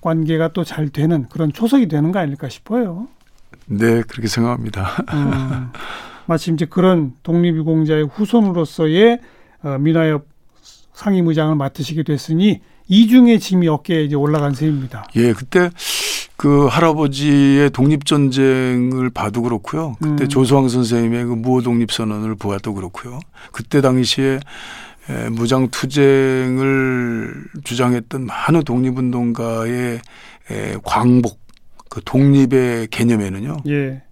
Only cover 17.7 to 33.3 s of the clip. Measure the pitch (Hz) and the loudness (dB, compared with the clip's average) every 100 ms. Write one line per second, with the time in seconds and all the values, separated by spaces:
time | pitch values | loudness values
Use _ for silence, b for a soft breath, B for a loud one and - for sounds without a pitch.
17.7 | - 139 151 139 147 139 131 135 131 127 | 2 2 2 0 0 2 2 2 2 0
18.7 | 123 123 131 127 - 107 113 117 113 - | 0 0 -2 -4 -4 -4 -2 -2 -4 -6
19.7 | 151 160 113 156 147 139 139 131 139 131 | -6 -6 -6 -4 -2 0 0 4 4 2
20.7 | 120 117 120 117 117 120 117 120 127 120 | 0 0 0 0 -2 -4 -4 0 0 2
21.7 | 120 110 - 110 107 110 107 101 98 113 | 0 0 -2 -4 -4 -6 -6 -6 -6 -6
22.7 | 101 95 - 123 123 - B B - 110 | -8 -10 -12 -16 -16 -16 B B -14 -2
23.7 | 147 135 127 120 - 135 131 139 B B | 2 4 2 0 0 0 -2 -8 B B
24.7 | B B B - 123 117 113 117 131 131 | B B B -12 -8 -6 -4 0 0 0
25.7 | - 135 139 139 135 135 131 127 127 135 | -4 -4 2 4 4 2 0 -2 0 0
26.7 | 135 131 127 123 113 113 - - - 143 | 0 0 -2 -4 -4 -8 -12 -16 -16 -10
27.7 | 120 123 123 113 135 123 - - 165 147 | -2 0 0 -4 -10 -8 -6 0 0 2
28.7 | 123 127 127 127 123 120 117 117 113 113 | 0 0 -2 -2 -2 -2 -2 -4 -4 -4
29.7 | 123 123 117 - B B B - 107 104 | -4 -6 -8 -12 B B B -12 -8 -8
30.7 | 104 - 107 120 123 117 - - - - | -8 -4 0 4 4 2 -6 -20 -20 -20
31.7 | - - - - 131 139 139 135 135 123 | -20 -14 -14 -2 2 6 6 6 4 2
32.7 | 117 110 - 120 113 101 | -2 -6 -2 2 2 0